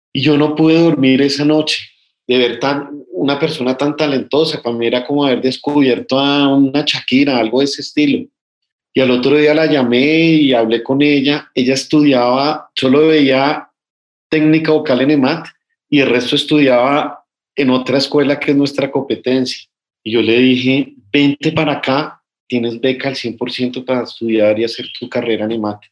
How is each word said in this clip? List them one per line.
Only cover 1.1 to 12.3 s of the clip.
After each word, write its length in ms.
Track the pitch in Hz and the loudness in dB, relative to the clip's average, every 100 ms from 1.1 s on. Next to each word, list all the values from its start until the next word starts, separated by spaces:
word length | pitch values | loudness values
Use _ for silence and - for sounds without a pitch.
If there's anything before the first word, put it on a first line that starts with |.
| 131 | 2
esa 240 | 143 143 | 2 0
noche, 340 | 147 156 156 - - _ _ _ - | 0 2 0 -6 -10 _ _ _ -2
de 120 | 127 | 0
ver 220 | 120 110 | 0 -2
tan, 280 | 139 143 - - - | -4 -4 -8 -16 -12
una 260 | - 139 143 | -4 -2 -2
persona 380 | 160 - 127 131 | -4 -2 -4 -2
tan 200 | 143 147 | -4 -2
talentosa, 680 | 151 135 - 143 160 147 | -2 -2 -2 -2 -2 -4
para 140 | 120 117 | -6 -4
mí 100 | 117 | -2
era 180 | 123 | -2
como 200 | 123 143 | -2 -2
haber 180 | 139 123 | 0 0
descubierto 760 | 127 - - 147 135 120 - 135 | -2 -4 -2 2 2 0 -2 -2
a 300 | 139 143 139 | 0 2 2
una 280 | 139 135 143 - | 2 2 0 -4
Shakira, 520 | - - 131 143 123 | -6 -2 0 2 0
algo 200 | 110 127 | 0 0
de 60 | |
ese 180 | 143 - | -2 -4
estilo. 440 | - 151 147 120 - _ _ _ _ _ _ | -6 0 0 0 -6 _ _ _ _ _ _
Y 60 | 131 | 0
al 100 | 131 | 2
otro 260 | 123 139 147 | 2 2 4
día 160 | 147 | 4
la 140 | 151 156 | 2 2
llamé 680 | 147 120 123 143 160 165 | 2 2 2 2 2 2
y 200 | 156 139 | 4 2
hablé 300 | 117 110 117 | 2 2 -2
con 200 | 123 139 | -2 0
ella, 480 | 147 143 135 147 - | 2 2 0 -2 -4
ella 200 | - 127 | -4 0
estudiaba, 960 | 135 - 151 147 127 123 | -2 0 2 4 4 2